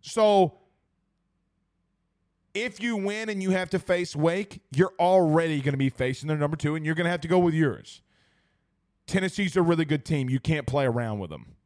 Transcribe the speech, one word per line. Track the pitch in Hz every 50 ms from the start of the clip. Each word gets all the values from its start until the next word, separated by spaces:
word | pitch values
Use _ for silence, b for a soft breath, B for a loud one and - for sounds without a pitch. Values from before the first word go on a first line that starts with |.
So, | _ - - 226 220 214 208 196 185 165 - _ _ _ _ _ _ _ _ _ _ _ _ _ _ _ _ _ _ _ _ _ _ _ _ _ _ _ _ _ _ _ _ _ _ _ _ _ _ _ _
if | 202 226 247 - -
you | 208 240 233
win | 208 190 202 208 214 220 220
and | 214 196 190
you | 190
have | 185 185 185 165
to | - 185
face | - - 180 175 175 165 -
Wake, | 147 151 165 170 190 208 - - - _ _
you're | - 131 185 185 - -
already | 170 180 185 190 180 156 151 165 165 165 156 143
gonna | 131 147 139
be | 135 135 135
facing | - - 131 127 131 - 135 151
their | 156 151
number | 147 147 156
two, | 151 - 147 151
and | 160 156
you're | 156 160
gonna | 156 175 170
have | 175 175 156
to | 165
go | 175 185
with | 175 175 156
yours. | 160 160 139 101 62 - - - - _ _ _ _ _ _ _ _ _ _ _ _ _ _ _ _ _ _ _ _ _
Tennessee's | - - 190 185 185 - - 202 180 -
a | 190 175
really | 165 170 160 160
good | 143 156 156 -
team. | - 160 147 131 127
You | 131 131
can't | _ - 160 151 139
play | - 127 143 139
around | 131 117 120 120 113 107 101
with | 95 82
them. | 76 69 57 - - _ _